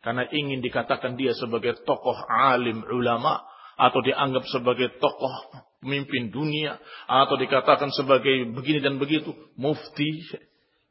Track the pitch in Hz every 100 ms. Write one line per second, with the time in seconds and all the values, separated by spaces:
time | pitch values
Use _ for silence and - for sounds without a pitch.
0 | - 120 127 151 143 135 120 127 113 131
1 | 127 123 131 117 123 113 117 117 - 135
2 | 131 107 107 113 135 123 120 113 - 123
3 | 120 117 139 - - - - - 127 135
4 | 123 135 139 131 127 139 120 123 123 -
5 | 147 - 131 131 - 135 - _ 127 139
6 | 139 - 120 120 156 151 151 147 - -
7 | - 127 135 139 131 135 139 135 143 135
8 | 135 135 135 135 120 120 131 151 139 139
9 | 143 156 156 - - - 135 147 - -
10 | 151 160 165 - _ _ _ _ _